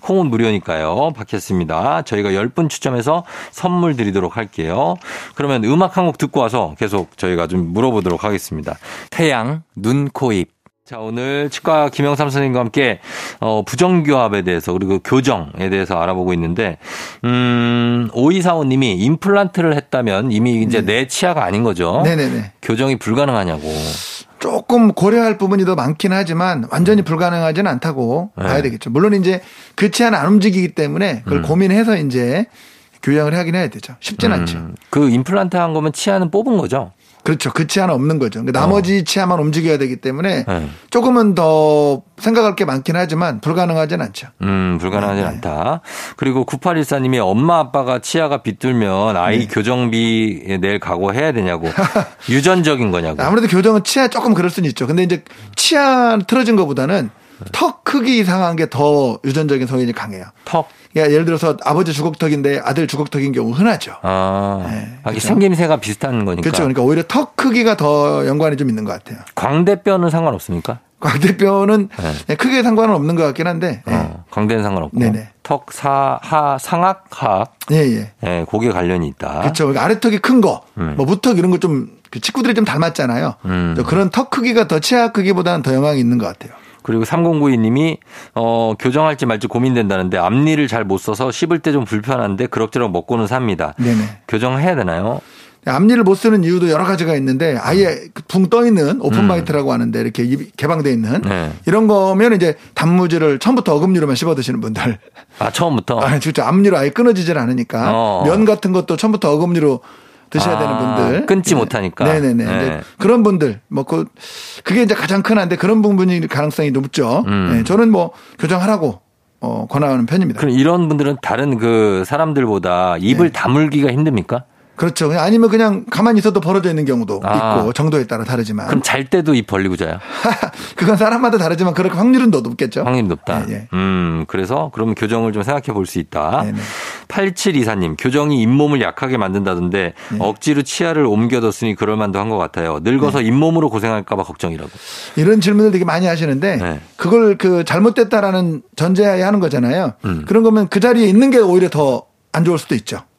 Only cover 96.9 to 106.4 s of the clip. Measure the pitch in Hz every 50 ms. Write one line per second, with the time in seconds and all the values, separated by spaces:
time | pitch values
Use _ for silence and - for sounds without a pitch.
96.9 | 196 160 170 160 160 139 135 135 131 131 170 160 135 113 - 139 160 196 196 175
97.9 | 147 - - - _ - - - - 190 190 175 233 233 240 240 214 180 147 143
98.9 | - 262 - 147 110 113 202 196 180 170 - - 147 147 139 135 127 117 120 117
99.9 | 113 117 117 117 110 - 120 120 135 143 131 - _ - - 147 170 160 147 143
100.9 | 127 117 110 107 127 196 - 98 98 90 82 76 - - - 165 175 214 226 214
101.9 | 214 196 190 190 190 190 220 240 226 185 180 165 147 - - - _ - 156 160
102.9 | 175 180 180 170 165 170 156 151 139 127 - 214 262 247 - - 151 147 170 190
103.9 | 190 170 151 143 131 117 - 170 160 135 123 - 131 120 - 113 107 101 - 120
104.9 | 107 - _ - _ - - _ _ - 107 110 - - 170 170 143 110 - -
105.9 | 123 113 123 135 147 147 - 156 147 -